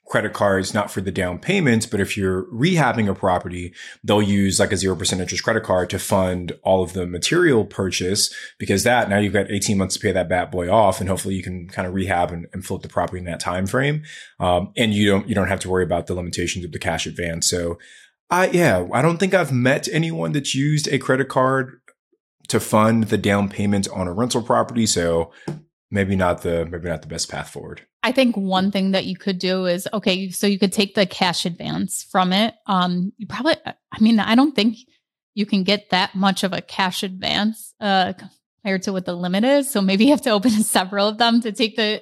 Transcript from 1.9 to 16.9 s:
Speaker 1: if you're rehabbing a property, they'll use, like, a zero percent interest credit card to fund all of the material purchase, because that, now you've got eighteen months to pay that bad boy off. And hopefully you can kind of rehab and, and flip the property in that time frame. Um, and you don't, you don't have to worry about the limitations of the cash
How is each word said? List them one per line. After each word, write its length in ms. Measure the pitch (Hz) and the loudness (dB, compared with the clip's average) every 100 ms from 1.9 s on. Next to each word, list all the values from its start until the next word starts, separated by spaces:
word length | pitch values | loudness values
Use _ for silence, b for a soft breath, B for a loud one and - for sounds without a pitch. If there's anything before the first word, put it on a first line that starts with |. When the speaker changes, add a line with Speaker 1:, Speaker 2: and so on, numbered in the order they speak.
| 101 | -2
Speaker 1:
if 160 | 95 104 | -2 -2
you're 300 | 95 92 - | -2 -2 -4
rehabbing 640 | 110 170 170 127 113 101 | -2 0 2 2 2 0
a 40 | |
property, 600 | 95 95 90 87 90 87 B B B 107 | 0 0 0 -2 -10 -10 B B B 0
they'll 160 | 104 | 2
use, 360 | 101 101 98 90 | 4 2 2 2
like, 140 | 95 | 2
a 60 | 92 | 0
zero 180 | 95 90 | -2 -2
percent 260 | 92 92 | -2 -2
interest 220 | 87 - | -4 -4
credit 200 | - 110 | -2 -2
card 260 | - 92 90 | 0 0 0
to 100 | 95 | -4
fund 540 | - 98 92 90 87 - | 0 0 0 -2 -6 -4
all 180 | - 95 | 2 2
of 120 | 85 | 0
the 120 | 92 90 | -4 -6
material 600 | 87 - 170 170 117 98 | -4 -2 2 4 2 0
purchase, 680 | - 92 - 92 101 - B B B | -2 -4 -2 -2 -2 -2 B B B
because 260 | - 98 | -2 2
that, 260 | 117 123 101 | 4 2 2
now 80 | 101 | 2
you've 160 | 101 | 2
got 180 | 101 95 | 0 0
eighteen 260 | 101 110 98 | -2 0 0
months 180 | 95 - | 0 -2
to 40 | |
pay 140 | 104 | 0
that 160 | 92 85 | 0 0
bad 200 | 90 87 | -2 -2
boy 220 | 90 87 | -4 2
off. 300 | 110 98 - | 4 4 2
And 80 | 95 | -2
hopefully 260 | 90 95 95 | -2 -4 -6
you 80 | |
can 240 | 90 92 87 | -6 -10 -10
kind 180 | - 92 | -6 -4
of 80 | |
rehab 380 | 95 95 87 87 | -2 0 0 0
and, 160 | 85 85 | -4 -10
and 120 | 95 - | -12 -8
flip 180 | 92 | -10
the 40 | - | -6
property 320 | - 87 90 | -4 -4 -6
in 60 | 87 | -8
that 160 | 80 | -8
time 260 | 90 90 95 | -4 -4 -2
frame. 360 | 127 143 151 151 B B B | 0 0 -2 -6 B B B
Um, 320 | 90 87 98 - | 0 2 0 0
and 160 | 113 | 2
you 160 | 104 101 | 4 4
don't, 180 | 98 - | 4 2
you 80 | 98 | 0
don't 140 | 90 | 0
have 100 | 95 | -2
to 80 | 92 | 0
worry 140 | 92 | 0
about 240 | 85 87 82 | 2 0 -2
the 80 | 90 | -6
limitations 480 | 87 87 85 92 | -6 -4 -4 -6
of 80 | 87 | -8
the 80 | 95 | -6
cash 260 | 92 | -4